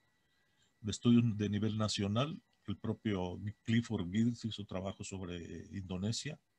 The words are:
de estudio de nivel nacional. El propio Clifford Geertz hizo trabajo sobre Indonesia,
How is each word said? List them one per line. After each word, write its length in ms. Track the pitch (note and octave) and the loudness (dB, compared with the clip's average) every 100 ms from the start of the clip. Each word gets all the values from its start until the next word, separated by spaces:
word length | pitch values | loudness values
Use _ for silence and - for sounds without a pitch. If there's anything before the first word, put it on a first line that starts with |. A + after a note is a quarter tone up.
| _ _ _ _ _ _ _ _ | _ _ _ _ _ _ _ _
de 100 | G#2 | -6
estudio 300 | F#2+ A#2+ A#2+ | 2 6 8
de 260 | A#2 G#2 G#2 | 6 2 0
nivel 280 | G#2 G#2+ G#2+ | 2 0 0
nacional. 640 | G#2+ - G2+ G#2+ D3 F#3 - _ - | 0 0 0 2 0 -4 -16 _ -8
El 100 | G2 | -6
propio 640 | G#2+ G#2+ A2 G2 F2+ F#2 G2+ - | -4 -2 0 0 -2 -4 -8 -6
Clifford 480 | - A#2 A#2 G#2 F2 | 0 2 2 -2 0
Geertz 340 | G#2 A#2 A#2+ A2+ | 2 2 0 -4
hizo 200 | G#2 G2+ | -6 -6
trabajo 380 | F#2+ G2 - | -6 -6 -8
sobre 640 | G2+ F#2+ F#2 F2 - E2+ - | -8 -8 -8 -8 -8 -12 -10
Indonesia, 680 | F#2+ F#2 F2+ G#2 A#2 C#3+ E3 _ | -10 -6 -2 -2 -2 -6 -12 _